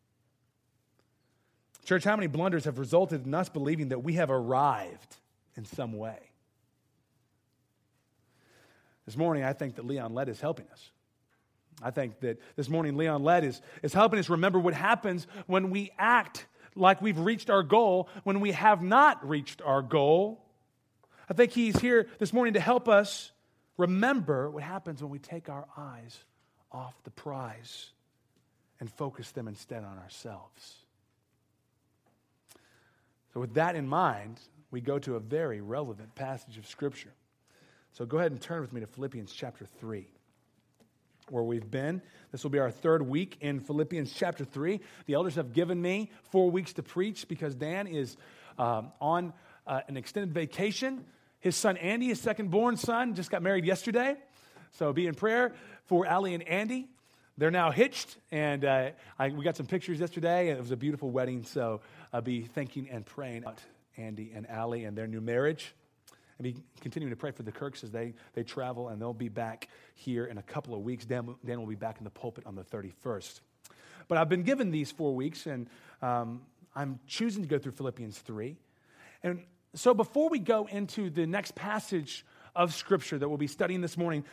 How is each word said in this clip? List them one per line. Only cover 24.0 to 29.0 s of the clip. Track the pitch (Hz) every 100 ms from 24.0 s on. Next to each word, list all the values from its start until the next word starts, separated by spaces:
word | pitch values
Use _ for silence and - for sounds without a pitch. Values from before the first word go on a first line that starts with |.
| 233 277 156 139 143
what | 151
happens | 147 190 170 143
when | 143
we | 139
take | 139 170 165
our | 139 143 -
eyes | 143 120 117 - - _ _ _ _
off | 127 131 -
the | -
prize | - - 135 123 113 117 - - _ _ _ _ _ _ _ _ _
and | 117
focus | -